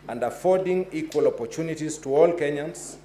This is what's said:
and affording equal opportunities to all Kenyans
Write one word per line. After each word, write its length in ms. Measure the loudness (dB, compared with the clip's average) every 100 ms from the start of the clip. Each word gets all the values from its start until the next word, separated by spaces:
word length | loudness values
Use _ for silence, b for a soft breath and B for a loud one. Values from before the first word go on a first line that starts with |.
| -12
and 140 | -4
affording 640 | -4 0 4 4 2 0 -2
equal 340 | -6 -2 2 2
opportunities 720 | 2 -4 -6 -6 -4 -6 -6
to 160 | 0
all 180 | 4 6
Kenyans 640 | 4 -2 -2 -6 -10 -14 -18